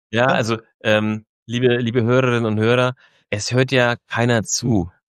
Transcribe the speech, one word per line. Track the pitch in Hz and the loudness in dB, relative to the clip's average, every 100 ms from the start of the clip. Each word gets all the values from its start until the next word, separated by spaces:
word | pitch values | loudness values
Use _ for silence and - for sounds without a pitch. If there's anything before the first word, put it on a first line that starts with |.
| _ | _
Ja, | 110 131 | 0 2
also, | - 110 113 - _ | 0 -2 -4 -8 _
ähm, | 113 107 107 107 - _ - | 0 2 0 -4 -10 _ -8
liebe, | 120 127 120 | 0 0 0
liebe | 117 123 | 0 0
Hörerinnen | 113 127 127 120 113 | 2 2 2 0 -2
und | 107 | 0
Hörer, | 110 123 127 127 _ _ _ | 2 2 0 -4 _ _ _
es | 104 - | -8 -2
hört | 123 131 | 0 2
ja | 131 120 120 - | 2 2 -2 -6
keiner | 113 120 117 | -2 0 0
zu, | 92 - - 107 85 - | -2 -4 -2 -2 -2 -10